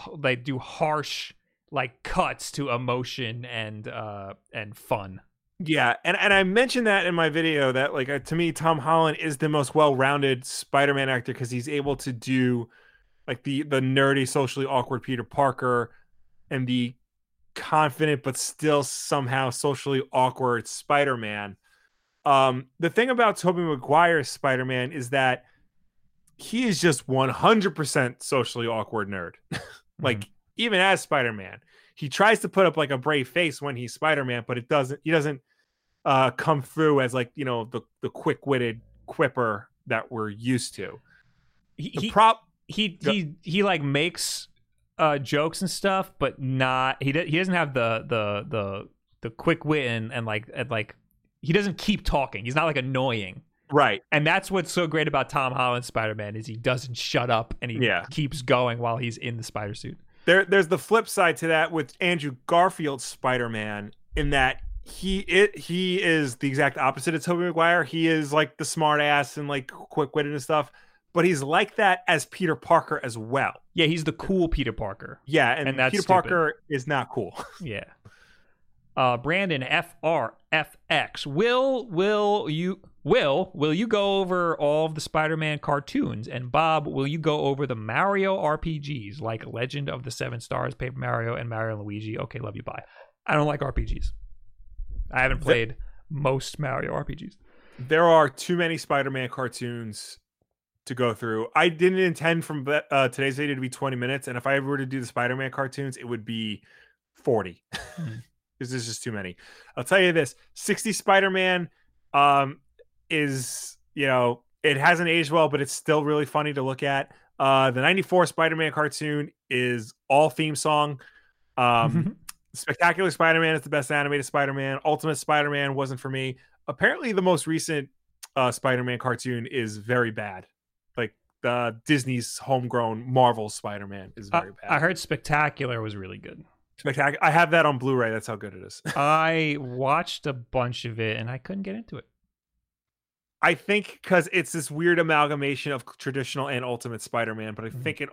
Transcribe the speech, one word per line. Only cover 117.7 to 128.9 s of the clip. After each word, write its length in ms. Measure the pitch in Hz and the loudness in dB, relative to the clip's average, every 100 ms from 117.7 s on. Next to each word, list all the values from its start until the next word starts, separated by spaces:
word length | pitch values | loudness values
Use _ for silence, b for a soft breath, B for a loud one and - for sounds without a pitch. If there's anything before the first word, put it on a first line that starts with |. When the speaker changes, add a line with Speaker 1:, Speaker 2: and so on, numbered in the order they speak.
Speaker 2:
the 100 | 123 | 4
ninety-four 460 | 143 190 175 180 170 | 4 2 2 2 2
Spider-Man 460 | - 160 160 156 | 2 0 2 -2
cartoon 580 | 151 151 - 151 147 147 _ _ | 0 -2 -2 -4 -4 -4 _ _
is 460 | 123 123 120 110 - _ | -2 0 -2 -6 -18 _
all 200 | 139 151 | 4 4
theme 280 | - 156 147 | 2 -4 -2
song. 440 | 156 151 147 135 b b b b _ - | 2 2 2 -2 b b b b _ 0
Um, 600 | 123 117 113 117 170 254 - | 4 4 4 2 -2 -6 -16
Speaker 1:
<laughs> 200 | - _ | -20 _
Speaker 2:
Spectacular 580 | - - 143 175 165 190 | -10 -6 2 2 4 0
Spider-Man 420 | 139 165 160 160 | 4 4 6 4
is 60 | 160 | 0
the 80 | 147 | 0
best 220 | 147 135 | -2 0
animated 340 | 147 143 143 131 | 0 0 -2 0
Spider-Man. 540 | 147 139 139 135 135 | 0 0 -2 -4 -2
Ultimate 320 | 156 151 160 143 | 0 0 0 -4
Spider-Man 580 | - 151 147 143 143 135 | 2 2 2 0 -2 -2
wasn't 240 | 135 131 | -4 -6
for 100 | 135 | -6
me. 280 | 131 131 127 b b - | -6 -6 -8 b b -12
Apparently, 460 | - 208 330 277 | 0 0 0 0
the 100 | 196 | 2
most 240 | 185 170 - | 4 2 2
recent, 420 | 160 - 151 135 _ _ _ - | -4 -2 -4 -6 _ _ _ -6
uh, 160 | - 127 | 0 0
Spider-Man 480 | - 135 127 123 | 2 0 0 0